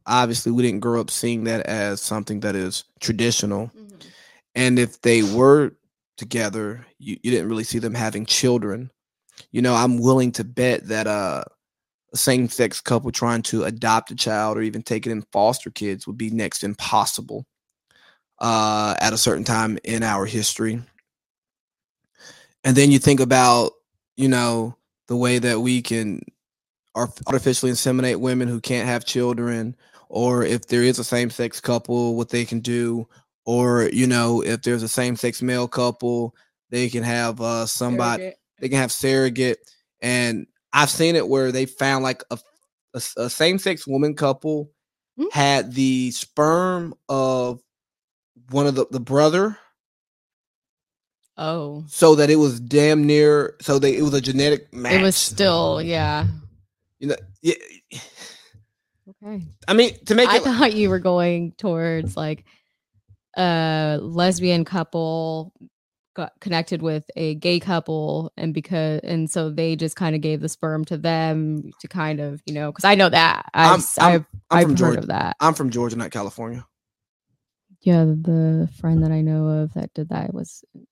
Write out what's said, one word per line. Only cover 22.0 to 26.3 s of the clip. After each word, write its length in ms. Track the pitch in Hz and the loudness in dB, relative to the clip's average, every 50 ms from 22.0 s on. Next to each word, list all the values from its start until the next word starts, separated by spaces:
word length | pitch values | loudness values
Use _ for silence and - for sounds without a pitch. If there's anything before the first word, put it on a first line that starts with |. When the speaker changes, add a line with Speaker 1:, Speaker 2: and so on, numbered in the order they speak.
| _ _ _ _ - - - - - _ _ _ - | _ _ _ _ -20 -20 -20 -20 -20 _ _ _ 0
Speaker 1:
And 120 | 135 123 | 2 6
then 140 | 135 143 143 | 6 8 8
you 80 | 139 131 | 6 6
think 220 | - 147 143 131 | 6 6 4 4
about, 520 | 131 120 131 127 127 123 120 120 110 - - _ _ _ _ _ _ _ _ | 4 4 4 6 6 6 6 4 2 -2 -4 _ _ _ _ _ _ _ _
you 120 | - 135 131 | 0 0 2
know, 480 | 131 123 120 117 117 113 113 120 - _ _ _ _ _ _ - | 2 2 0 0 -2 -2 -4 -6 -8 _ _ _ _ _ _ -6
the 80 | 120 | -4
way 220 | 120 123 123 123 123 | -2 0 2 0 2
that 220 | 120 120 117 110 | 2 0 0 0
we 220 | 123 123 127 123 | 0 0 0 0
can 380 | 120 - 113 113 110 104 90 - - - | -2 -2 -4 -4 -4 -4 -6 -8 -12 -16